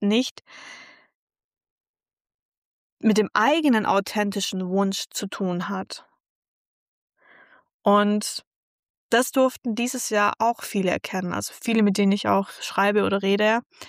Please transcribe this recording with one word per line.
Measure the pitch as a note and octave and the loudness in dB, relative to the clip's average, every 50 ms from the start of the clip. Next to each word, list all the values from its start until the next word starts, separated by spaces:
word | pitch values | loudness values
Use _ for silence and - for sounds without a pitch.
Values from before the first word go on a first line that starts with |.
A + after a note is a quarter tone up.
nicht | G#3 G3+ G#3+ A#3+ B3+ - - - - _ - - - - - - - - - _ _ _ _ _ _ _ _ _ _ _ _ _ _ _ _ _ _ _ _ _ _ _ _ _ _ _ _ _ _ _ _ _ _ _ _ _ _ _ _ _ | -2 0 2 2 0 -2 -6 -16 -20 _ -20 -20 -20 -20 -20 -20 -20 -20 -20 _ _ _ _ _ _ _ _ _ _ _ _ _ _ _ _ _ _ _ _ _ _ _ _ _ _ _ _ _ _ _ _ _ _ _ _ _ _ _ _ _
mit | - A3+ G#3 G#3+ | 0 2 2 2
dem | G#3 - - | 2 0 0
eigenen | - G#3+ B3+ D4+ E4+ D#4 D4 A#3 A3 G#3 | 2 2 4 4 4 4 4 4 4 4
authentischen | - F#3+ G3 G3 - - G#3+ G#3 G3+ F#3+ G3+ F#3+ - - F#3 F#3 F3+ | 2 2 2 0 0 -2 -2 -2 -2 -2 -4 -4 -4 -4 -4 -4 -2
Wunsch | F#3 G3 G3 G3 F#3+ - - - | 0 0 0 0 -2 -4 -8 -10
zu | - - - | -8 -8 -8
tun | G3 - - G3+ F3+ F3 F3 F3 F#3 | -8 -6 -4 -4 -2 -2 -4 -4 -6
hat. | G3+ F#3+ - - - - - _ _ _ _ _ _ _ _ _ _ _ _ _ _ _ _ _ _ _ _ _ _ _ _ _ - - - - _ - _ _ _ _ - | -6 -8 -8 -10 -12 -18 -18 _ _ _ _ _ _ _ _ _ _ _ _ _ _ _ _ _ _ _ _ _ _ _ _ _ -20 -20 -20 -20 _ -20 _ _ _ _ 2
Und | G3+ G3+ G#3 G#3 G#3 G#3 G#3+ - - - - - _ _ _ _ _ _ _ _ _ _ _ _ _ | 4 4 4 4 4 2 0 -2 -4 -8 -10 -12 _ _ _ _ _ _ _ _ _ _ _ _ _
das | - A#3 B3+ - | 0 2 2 2
durften | - C4+ C4 C4 - - - B3 G#3+ | 2 2 2 2 2 -2 -6 -6 -4
dieses | A3 A#3+ B3 - B3 - - | -4 -4 -4 -4 -6 -6 -2
Jahr | G#3+ G#3 G#3 G#3 - - | 0 0 2 0 0 0
auch | A3+ A#3 A#3+ - - | 0 0 0 -2 -6
viele | - - G3+ F#3 F3+ | -6 -4 -2 0 0
erkennen. | - - - - - F#3 F#3+ F3 F3 | -2 -2 -4 -6 -6 -6 -4 -4 -4
Also | G3+ G3+ - - - | -4 -6 -8 -10 -8
viele, | - - A3+ A3 G#3+ | -4 -2 2 2 2
mit | G#3 F#3+ - | 2 2 2
denen | G3+ G3 G3 | 2 2 2
ich | G3+ - G#3+ | 2 2 2
auch | G3+ G3 G3 - | 2 2 0 -2
schreibe | - - - - - - G3 G3+ G#3 G#3 G3 | -8 -12 -12 -6 -2 0 0 2 2 2 2
oder | F#3+ G3 G3+ G3 | 2 0 0 0
rede, | G3 G3 G3+ G#3 G#3+ A3+ A#3 A#3+ _ _ - - | 0 2 2 2 2 2 0 -2 _ _ -20 -20